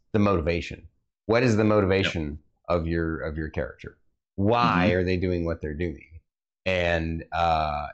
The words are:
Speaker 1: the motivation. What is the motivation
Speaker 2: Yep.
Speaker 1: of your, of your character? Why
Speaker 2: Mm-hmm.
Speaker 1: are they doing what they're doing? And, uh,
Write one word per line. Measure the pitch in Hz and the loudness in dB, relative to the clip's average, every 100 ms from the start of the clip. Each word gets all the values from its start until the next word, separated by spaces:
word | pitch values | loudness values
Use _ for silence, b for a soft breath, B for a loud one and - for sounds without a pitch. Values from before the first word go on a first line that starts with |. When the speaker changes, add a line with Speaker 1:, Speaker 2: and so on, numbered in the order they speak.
| _ | _
Speaker 1:
the | 107 | 0
motivation. | 101 87 80 85 - - - _ _ _ - | 2 2 0 -2 -6 -14 -18 _ _ _ 0
What | 117 | 2
is | 127 107 | 4 4
the | |
motivation | 107 107 95 95 92 87 73 73 - _ - | 4 4 4 2 2 -2 -6 -8 -16 _ -4
Speaker 2:
Yep. | 87 | -2
Speaker 1:
of | 82 | 0
your, | 82 82 76 | -2 -2 -4
of | 80 76 | -6 -8
your | 78 | -6
character? | 80 64 - - - _ _ _ - | -6 -8 -10 -20 -20 _ _ _ -2
Why | 101 120 117 92 90 | 2 2 2 2 2
Speaker 2:
Mm-hmm. | 90 | 2
Speaker 1:
are | |
they | 90 90 | 0 0
doing | 90 87 82 | 0 -2 -2
what | 80 | -6
they're | 76 73 | -8 -6
doing? | 87 69 - 80 _ _ _ _ 95 | -6 -6 -16 -20 _ _ _ _ -4
And, | 92 87 82 82 80 - | 0 0 0 -2 -6 -6
uh, | 82 85 78 78 73 73 | -2 0 0 -2 -4 -8